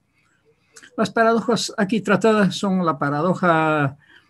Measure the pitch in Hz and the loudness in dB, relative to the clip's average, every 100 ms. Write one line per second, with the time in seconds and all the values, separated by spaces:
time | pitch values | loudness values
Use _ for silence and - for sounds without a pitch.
0 | _ _ _ _ _ _ _ - - - | _ _ _ _ _ _ _ -20 -12 -4
1 | 220 - 226 233 - 220 - - 196 226 | -2 0 2 2 0 -2 -4 -4 -2 -2
2 | - 196 220 214 190 - 202 185 170 151 | 0 2 2 2 2 0 -2 -2 -2 -2
3 | 143 147 170 180 180 160 160 156 143 139 | -2 -2 -2 0 2 2 2 0 -2 -4
4 | _ - _ | _ -20 _